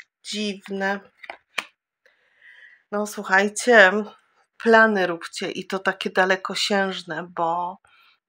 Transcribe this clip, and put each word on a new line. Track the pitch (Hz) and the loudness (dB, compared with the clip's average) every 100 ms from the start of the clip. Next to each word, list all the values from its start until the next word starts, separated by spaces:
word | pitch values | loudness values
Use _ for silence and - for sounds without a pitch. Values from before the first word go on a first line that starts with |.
| _ _ | _ _
Dziwne. | - 208 214 196 - 196 196 196 - _ - - _ - - _ _ _ _ _ _ _ - - - _ _ | -12 -8 -6 -8 -10 -6 -4 -4 -10 _ -20 -20 _ -12 -12 _ _ _ _ _ _ _ -20 -20 -20 _ _
No | 208 208 | -6 -6
słuchajcie, | 208 190 190 202 208 247 233 185 208 208 - _ _ _ - | -8 0 2 2 -2 4 6 6 4 -4 -12 _ _ _ -4
plany | 226 220 220 202 180 | 4 6 6 2 -2
róbcie | 165 - - 185 | -4 -10 -10 -8
i | - 185 | -8 -8
to | 190 | -4
takie | 190 185 202 | -4 -4 -2
dalekosiężne, | 196 185 190 - 190 - 202 190 180 175 160 175 | 0 2 0 -4 -6 -2 0 -2 -6 -10 -12 -10
bo, | 175 165 175 175 190 _ _ _ _ | -6 -4 -4 -6 -10 _ _ _ _